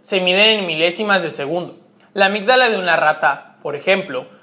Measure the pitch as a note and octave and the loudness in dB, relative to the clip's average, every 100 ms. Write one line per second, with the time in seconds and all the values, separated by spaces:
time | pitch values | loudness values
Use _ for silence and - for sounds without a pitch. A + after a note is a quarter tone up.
0 | - G3 F3+ F#3+ G#3+ G#3+ F3+ D#3+ E3+ E3+ | -4 -2 0 2 4 2 -2 -2 -2 0
1 | G#3+ F#3+ D#3+ D3 C#3 F3 E3 - _ _ | 0 0 0 -6 -6 -6 -8 -14 _ _
2 | _ G3 G3 G#3 G3 B3+ B3 G3+ F3+ D#3+ | _ 0 0 0 2 4 4 2 0 2
3 | D3+ D3+ D3+ C#3 - _ D3+ C#3+ F#3 F#3+ | 2 2 0 -2 -8 _ -10 -4 0 0
4 | D3 B2+ C#3 - | 0 -10 -10 -18